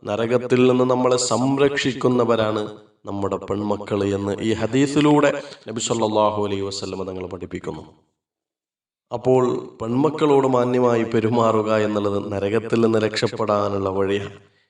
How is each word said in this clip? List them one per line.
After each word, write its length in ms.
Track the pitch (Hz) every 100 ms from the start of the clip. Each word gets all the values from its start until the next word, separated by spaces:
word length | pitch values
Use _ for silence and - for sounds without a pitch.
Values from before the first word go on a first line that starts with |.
നരകത്തിൽ 560 | - 104 117 123 120 123 127
നിന്ന് 180 | 127
നമ്മളെ 340 | 127 127 127 123
സംരക്ഷിക്കുന്നവരാണ് 1400 | - 113 131 139 143 143 143 123 127 123 117 113 110 107 104 104 - _ 98
നമ്മുടെ 320 | 101 98 95
പെൺമക്കൾ 600 | 95 101 104 104 101 107 101
എന്ന് 220 | 98 101 98
ഈ 120 | 110
ഹദീസിലൂടെ 800 | 110 110 127 139 147 147 147 143 143 - -
നബി 160 | - 113
സല്ലല്ലാഹു 600 | - 117 110 107 107 104
അലൈഹി 200 | 104 98 98
വസല്ലം 360 | 98 95 92 92
തങ്ങൾ 200 | 92 92
പഠിപ്പിക്കുന്നു. 580 | 92 85 90 82 80 80 _ _ _ _ _ _ _ _ _ _ _ _
അപ്പോൾ 320 | 120 127 127 123 127 -
പെൺമക്കളോട് 760 | - 113 123 151 151 156 139 135
മാന്യമായി 560 | 127 123 123 123 117
പെരുമാറുക 680 | 113 113 107 117 113 110 104 110
എന്നുള്ളത് 380 | 107 104 101 101 104
നരകത്തിൽ 500 | 101 98 110 110 117
നിന്ന് 180 | 113 113
രക്ഷപ്പെടാനുള്ള 920 | 107 107 117 110 110 104 101 101 95
വഴിയാണ്. 480 | 95 98 101 101 - _ _ _